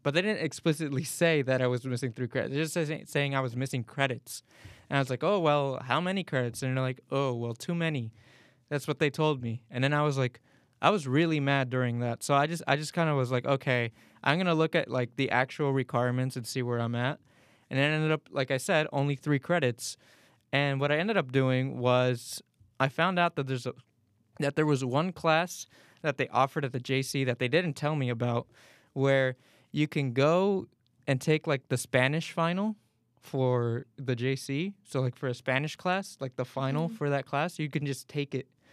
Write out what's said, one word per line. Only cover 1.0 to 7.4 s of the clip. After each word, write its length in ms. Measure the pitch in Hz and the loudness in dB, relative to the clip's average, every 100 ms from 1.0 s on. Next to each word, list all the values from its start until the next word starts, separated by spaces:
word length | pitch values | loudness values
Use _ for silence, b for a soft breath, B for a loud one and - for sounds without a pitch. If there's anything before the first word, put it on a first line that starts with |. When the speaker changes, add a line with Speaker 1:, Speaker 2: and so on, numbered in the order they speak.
Speaker 1:
say 360 | 156 - 170 156 | -4 2 4 4
that 200 | 127 131 | 2 2
I 40 | 127 | 2
was 200 | 123 131 | 0 -2
missing 260 | 123 135 | -4 -4
three 160 | 113 120 | -4 -4
credits. 240 | 135 - | -2 -2
They 60 | 139 | -2
just 140 | 156 | -2
say-, 300 | 175 151 156 - | -2 -4 -4 -4
saying 280 | 147 143 | -2 0
I 60 | 135 | 0
was 160 | 131 123 | -2 -2
missing 260 | 135 127 | -4 -4
credits. 600 | 113 - 135 117 - - - B B B B | -4 0 0 -2 -10 -16 -16 B B B B
And 60 | 139 | 0
I 20 | |
was 80 | 131 | 0
like, 160 | 127 | 0
"Oh, 140 | 160 202 | 0 2
well, 400 | 160 147 139 127 | 4 2 2 -2
how 180 | 127 139 | -2 0
many 200 | 180 190 | 0 -2
credits?" 380 | - 139 120 - | -2 -2 -2 -2
And 140 | 131 131 | -2 0
they're 60 | |
like, 160 | 131 127 - | -2 -4 -4
"Oh, 240 | 139 135 | -2 0
well, 200 | 120 | -2